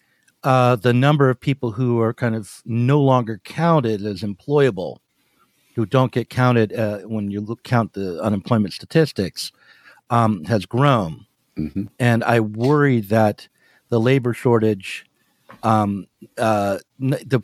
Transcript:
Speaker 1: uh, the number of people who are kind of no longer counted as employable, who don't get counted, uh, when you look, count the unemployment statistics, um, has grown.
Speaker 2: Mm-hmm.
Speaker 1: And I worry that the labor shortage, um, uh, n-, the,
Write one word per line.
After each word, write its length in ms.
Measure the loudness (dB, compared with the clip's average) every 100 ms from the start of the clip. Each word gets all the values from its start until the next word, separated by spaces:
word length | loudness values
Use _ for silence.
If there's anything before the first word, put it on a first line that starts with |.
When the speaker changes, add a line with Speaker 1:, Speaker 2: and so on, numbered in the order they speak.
| _ _ _ _
Speaker 1:
uh, 320 | 0 4 4 2
the 160 | 2
number 380 | 2 2 4 2
of 100 | 0
people 320 | -4 -4 -4
who 280 | -4 -2 0
are 120 | -2
kind 200 | -2 -4
of 280 | -4 -8 -16
no 360 | -6 -2 2 2
longer 400 | 4 2 0 -8
counted 600 | -10 -2 2 2 0 -2
as 180 | -4 -6
employable, 760 | -8 -8 -2 2 2 0 -8 -12 _ _ _ _ _ _ _
who 120 | -6 0
don't 260 | 2 0
get 160 | -2 -4
counted, 420 | 0 2 4 0
uh, 260 | -2 -4 -6
when 300 | -8 -6 -6
you 100 | -6
look, 220 | -8 -10
count 280 | -2 0 0
the 260 | -4 -8 -4
unemployment 520 | -2 -2 0 0 0
statistics, 760 | -6 -2 0 0 -2 -6 -8 -14 -16 _ _ -20 _ -2
um, 340 | 0 2 0
has 220 | -2 -2 -2
grown. 600 | 0 2 2 -2 -8 -16 _ _ -10
Speaker 2:
Mm-hmm. 280 | -8 -8 -10 -2
Speaker 1:
And 240 | 0 2
I 160 | 2 0
worry 600 | 0 -2 0 2 2 2
that 480 | 2 2 2 0 -12 _ _ _ -4
the 120 | 0
labor 340 | 2 2 0
shortage, 720 | -2 2 2 2 -2 -6 -16 -18 _ _ _ -20 -6
um, 440 | 0 2 0 -4 -10 _ -14 -4
uh, 420 | 0 0 -2 -4 -10 -6
n-, 100 | -4 -4
the, 160 | -2 -4